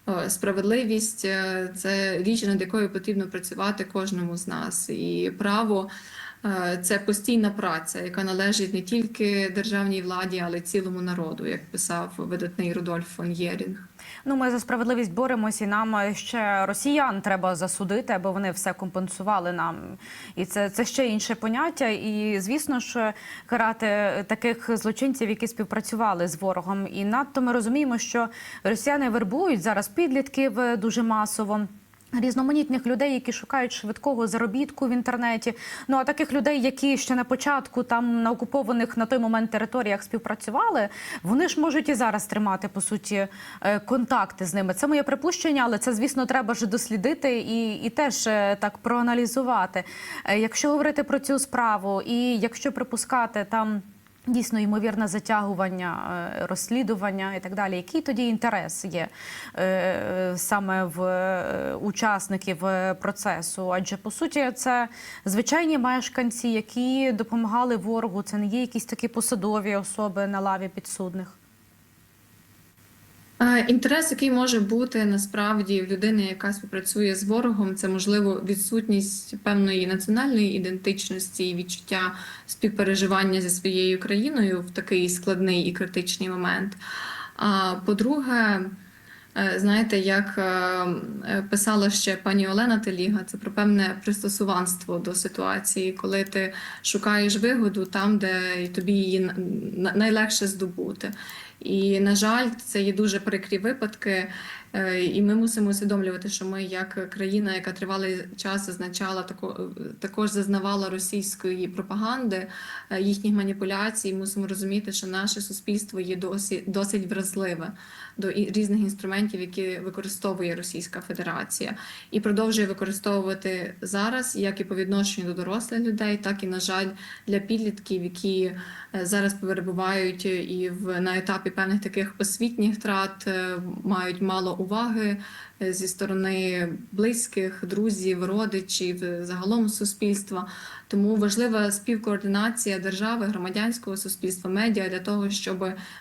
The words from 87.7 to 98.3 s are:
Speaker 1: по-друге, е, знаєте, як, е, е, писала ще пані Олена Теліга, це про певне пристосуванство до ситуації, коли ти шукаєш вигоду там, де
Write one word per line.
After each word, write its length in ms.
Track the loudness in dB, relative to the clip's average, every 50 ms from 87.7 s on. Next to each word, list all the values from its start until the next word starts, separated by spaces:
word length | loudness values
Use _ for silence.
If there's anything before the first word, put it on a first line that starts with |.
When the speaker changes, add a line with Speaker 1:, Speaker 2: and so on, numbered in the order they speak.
| 0 0 0
Speaker 1:
по-друге, 720 | 2 2 4 4 2 2 2 0 2 4 4 4 4 4 2 0 -4 -8 -12 -16 -20 -20 -20 -20 -20 -20 -20 -18 -8 -2
е, 180 | 0 0 0 2
знаєте, 420 | 2 4 4 6 4 4 4 4 2
як, 360 | 4 4 4 2 2 0 0 0
е, 40 | 0
е, 1040 | 2 2 2 2 2 2 0 0 0 0 -2 -4 -6 -8 -8 -6 -4 -2 -2 -2 0
писала 400 | 0 2 4 4 4 4 6 4
ще 260 | 4 2 2 0 0
пані 320 | 0 0 2 4 4 4 4
Олена 300 | 2 2 4 4 4 2
Теліга, 420 | 2 0 -2 0 2 2 2 0 0
це 100 | -4 -8
про 140 | -8 -8 -4
певне 460 | 0 2 4 6 6 6 4 2 0 -2 -2
пристосуванство 920 | -2 -2 0 0 -2 -2 0 0 2 2 2 2 0 -2 -4 -4 -4 -4 -4
до 160 | -2 -2 -2
ситуації, 800 | -2 -2 -4 -2 -2 0 0 0 0 0 -2 -2 0 0 -2 -2
коли 320 | -4 -2 0 0 0 0
ти 280 | 0 0 -2 -2 -2 -2 -6 -10 -10 -10 -6 -2
шукаєш 540 | -2 0 0 2 2 4 4 4 4 2
вигоду 480 | 4 4 4 4 4 4 2 2 0 -2
там, 340 | -2 0 2 4 4 4 4
де 500 | 4 2